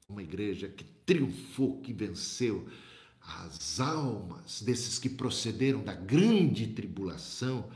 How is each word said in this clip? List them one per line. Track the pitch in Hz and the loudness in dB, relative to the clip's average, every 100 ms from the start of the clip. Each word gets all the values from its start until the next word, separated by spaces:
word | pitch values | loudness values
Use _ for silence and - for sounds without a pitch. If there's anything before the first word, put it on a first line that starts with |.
| _ | _
uma | 101 | -12
igreja | 85 95 104 87 98 | -8 -4 -2 -2 -6
que | - | -10
triunfou, | - - - 170 135 - - - 131 - | -16 -8 4 6 6 0 -8 2 2 2
que | - | -6
venceu | 110 104 87 - - 123 95 - - - - - _ | -4 -4 -4 -6 0 2 2 -4 -14 -18 -20 -20 _
as | - - 90 - - - | -14 -12 -12 -8 -6 0
almas | 135 156 135 104 90 82 - - | 0 0 0 -2 -6 -12 -12 -6
desses | 110 120 - - | 0 0 0 -2
que | - | -2
procederam | - - - 113 113 135 135 | -2 -2 -2 -2 2 2 2
da | 98 | -2
grande | 90 98 147 220 214 160 113 110 | -8 4 6 8 8 6 4 0
tribulação, | - 98 87 95 80 - - 127 127 - | -4 -6 -6 -6 -6 -10 -4 -2 -2 -6